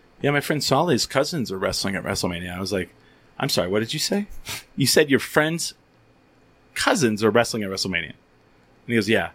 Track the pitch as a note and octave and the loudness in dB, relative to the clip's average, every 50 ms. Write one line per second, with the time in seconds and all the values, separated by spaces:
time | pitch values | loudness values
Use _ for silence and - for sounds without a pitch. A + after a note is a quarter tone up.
0 | _ _ _ - - C#3 D3 C#3+ - - D#3 C#3 - - C3+ C#3 E3+ F3 C3 G#2+ | _ _ _ -4 -2 0 0 0 0 0 -2 -2 2 2 4 4 4 4 2 2
1 | - - - C3 G2+ - F3+ D3+ G#2+ F#2 F#2+ F#2 F#2+ F#2+ F#2+ - - G2 F#2+ F2 | 2 0 0 0 0 0 -2 -4 -4 -4 -4 -2 -2 -2 -2 -2 -4 -2 -4 -4
2 | - - G2 - - F2+ F2 E2+ F2+ F2+ F2+ F#2 F#2+ F#2 G#2 F#2 F2 - - _ | -2 -2 -2 -2 -2 -2 -4 -4 -8 -8 -6 -6 -4 -2 -2 -4 -4 -4 -10 _
3 | _ _ _ _ _ _ _ - - - - - F2 F2+ G2+ A2 A2+ A#2+ D#3 D3 | _ _ _ _ _ _ _ -6 -4 -2 0 0 0 2 0 0 0 -2 -4 -4
4 | - - G3 G3+ G#3 - - - - - - - - _ - C#3+ C#3 B2 - D#3+ | -2 -2 -2 -2 -2 -4 -10 -14 -10 -10 -12 -12 -12 _ -2 0 2 4 4 4
5 | D3+ C#3 C3+ A#2 - - - E3 D3+ D#3 E3 D#3+ - - - _ _ _ _ _ | 4 4 4 2 2 2 2 2 2 2 0 -4 -6 -8 -10 _ _ _ _ _
6 | _ _ _ _ _ _ _ _ _ _ _ _ _ _ - - - - - G3 | _ _ _ _ _ _ _ _ _ _ _ _ _ _ -6 -2 0 2 2 4
7 | C3 A2 G#2+ G2+ A2 G#2+ G#2 A#2+ A#2 - - A2 G2+ F#2+ F#2+ - - F#2+ F2+ E2+ | 2 2 2 2 2 4 4 4 2 2 -2 -6 -6 -6 -4 -4 -4 -2 -2 -4
8 | D#2+ - - - _ _ _ _ _ _ _ _ _ _ _ _ - B2 A#2 A2+ | -4 -6 -14 -20 _ _ _ _ _ _ _ _ _ _ _ _ -6 -2 0 0
9 | F#2+ G#2+ A2 F#2+ E2+ F2 | 2 2 2 0 0 -4